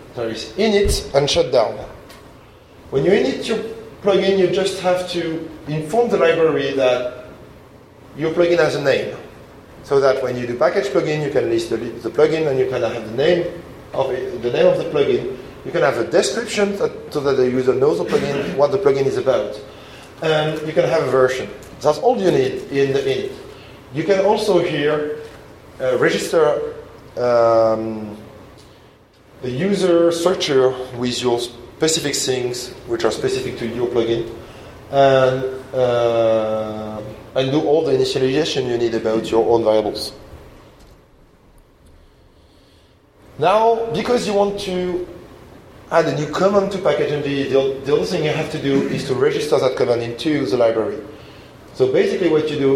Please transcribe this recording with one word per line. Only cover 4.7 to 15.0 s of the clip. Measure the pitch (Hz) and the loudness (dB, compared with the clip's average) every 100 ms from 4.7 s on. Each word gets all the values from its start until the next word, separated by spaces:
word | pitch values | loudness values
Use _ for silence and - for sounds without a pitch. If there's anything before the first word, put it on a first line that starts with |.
| - | -2
have | 180 180 180 | 0 0 -2
to | 175 160 160 - - - | -4 -4 -6 -8 -12 -8
inform | 151 151 226 240 | -6 -2 0 2
the | 190 | 2
library | 165 165 160 139 139 | 2 4 2 2 -2
that | 135 127 123 123 - - - - - - - - - - 139 | 0 2 2 -2 -10 -16 -20 -20 -20 -20 -20 -20 -20 -18 -4
your | 160 | -2
plugin | 160 175 170 | 2 2 4
has | 151 143 | 2 2
a | |
name, | 139 117 - - - - - - - - | 0 0 -2 -10 -14 -20 -20 -20 -20 -16
so | - 139 | -2 2
that | 135 127 | 4 2
when | 123 123 | -2 -4
you | 120 | -4
do | 120 | 0
package | 160 196 - | 0 0 0
plugin, | 175 151 151 | 0 0 -2
you | 143 | -2
can | 127 117 | 0 0
list | 117 - | 0 -2
the, | 113 | -4
the | 120 - 110 | -6 -8 -4
plugin | - 156 156 156 | 2 2 2 0
and | 131 | 0
you | 127 | 0
can | - | 0
have | - 117 107 | -2 -4 -6
the | 117 | -2
name | 156 175 175 - - - - | 2 2 0 -8 -14 -18 -8
of | 131 135 | -4 -2
it, | 127 127 117 | -4 -6 -6
the | 120 | -2
name | 143 180 | 2 4
of | - | 2
the | - | 0
plugin. | 147 | 0